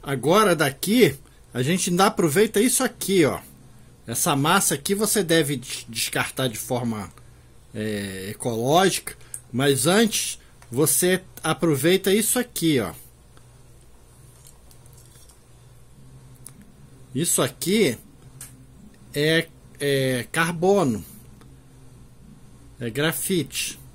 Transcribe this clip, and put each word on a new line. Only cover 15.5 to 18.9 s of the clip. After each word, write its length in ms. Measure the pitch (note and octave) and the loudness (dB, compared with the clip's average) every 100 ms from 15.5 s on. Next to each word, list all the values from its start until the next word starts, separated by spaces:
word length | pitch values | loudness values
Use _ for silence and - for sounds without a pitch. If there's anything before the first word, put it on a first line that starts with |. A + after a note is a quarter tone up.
| - - - - - - - - - - - - - - - - | -20 -20 -20 -20 -20 -20 -20 -20 -20 -20 -20 -20 -20 -20 -20 -10
Isso 300 | B2+ E3+ - | -4 -2 0
aqui 520 | C#3 - D#3+ G#3+ E3+ A2+ - - - - - - - - - | -2 -2 -2 2 2 0 -12 -20 -20 -20 -20 -20 -20 -20 -20